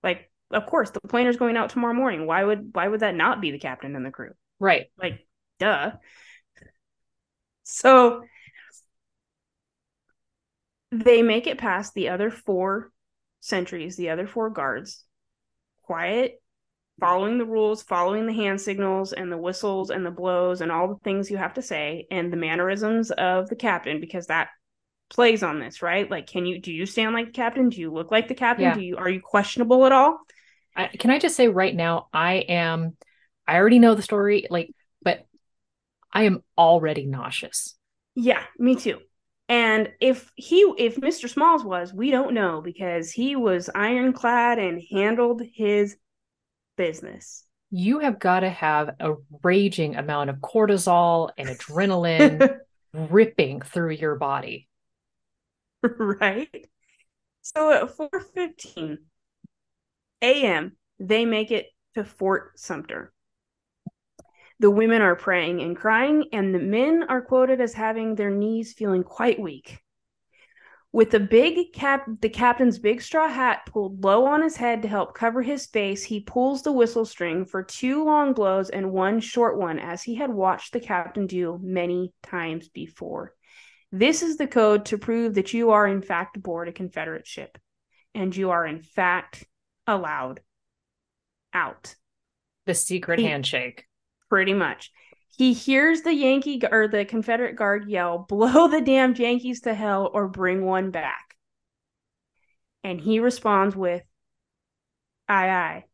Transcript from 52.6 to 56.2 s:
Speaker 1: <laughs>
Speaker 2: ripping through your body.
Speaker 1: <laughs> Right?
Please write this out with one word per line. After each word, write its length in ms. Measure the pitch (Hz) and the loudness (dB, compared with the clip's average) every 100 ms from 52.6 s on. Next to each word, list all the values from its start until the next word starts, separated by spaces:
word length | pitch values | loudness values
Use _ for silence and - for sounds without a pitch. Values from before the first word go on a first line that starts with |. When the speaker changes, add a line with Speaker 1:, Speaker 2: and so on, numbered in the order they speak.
| - _ | -14 _
Speaker 1:
<laughs> 160 | _ | _
Speaker 2:
ripping 680 | 156 160 190 220 - 139 143 | -10 2 4 4 2 -2 -4
through 320 | - 175 165 | -8 -6 -4
your 220 | 156 156 139 | -4 -4 -2
body. 520 | 143 139 123 113 _ | -4 -4 -6 -14 _
Speaker 1:
<laughs> 60 | _ _ _ _ _ _ _ _ _ _ _ 240 240 | _ _ _ _ _ _ _ _ _ _ _ -4 -2
Right? 680 | 208 202 | -4 0